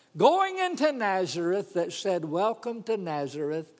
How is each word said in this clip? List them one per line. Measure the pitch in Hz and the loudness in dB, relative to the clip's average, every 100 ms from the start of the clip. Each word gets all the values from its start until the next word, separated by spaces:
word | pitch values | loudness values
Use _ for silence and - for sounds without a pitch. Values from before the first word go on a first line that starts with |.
| _ | _
going | 151 226 370 381 370 | 4 6 6 2 0
into | 370 339 302 | -2 2 0
Nazareth | 262 208 190 175 156 170 196 - | 2 0 0 0 -2 0 0 -2
that | 175 170 | -2 -2
said, | - 196 175 | -4 -2 -2
"Welcome | 160 165 214 226 240 233 | -2 0 0 -2 -8 -8
to | 220 214 | -4 -4
Nazareth, | 175 147 143 143 147 160 160 - | -2 -4 -4 -4 -4 -4 -8 -18